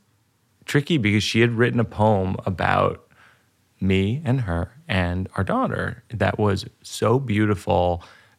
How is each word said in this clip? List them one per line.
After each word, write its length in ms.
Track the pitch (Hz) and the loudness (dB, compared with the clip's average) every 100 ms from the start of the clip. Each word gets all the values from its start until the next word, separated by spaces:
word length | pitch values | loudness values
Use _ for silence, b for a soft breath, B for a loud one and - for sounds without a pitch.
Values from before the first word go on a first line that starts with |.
| _ _ _ _ _ _ - | _ _ _ _ _ _ -2
tricky 320 | 147 143 165 | -2 2 0
because 240 | 104 104 | 2 2
she 180 | - 117 | 2 2
had 120 | 120 | 2
written 260 | 117 117 123 | 2 2 2
a 40 | |
poem 520 | 110 - 107 101 92 - - | -2 2 2 4 0 -2 -4
about 600 | 92 95 95 95 87 _ b b b b _ _ - | -2 0 2 0 -2 _ b b b b _ _ -4
me 420 | 95 95 98 135 | 0 2 2 -2
and 180 | 135 135 | -2 -2
her 300 | 104 85 87 - - | 0 -4 -4 -10 -4
and 420 | 95 87 90 92 - | -2 0 -2 -4 -4
our 80 | |
daughter 600 | 95 247 240 - 98 - - | -2 0 -2 -2 -4 -6 -10
that 240 | 104 98 - | -2 -2 2
was 280 | 104 92 - _ | 0 0 -4 _
so 360 | - - 107 127 | -14 -2 2 2
beautiful 840 | 127 101 107 95 - 90 90 85 B B B | 0 0 0 0 0 0 2 -2 B B B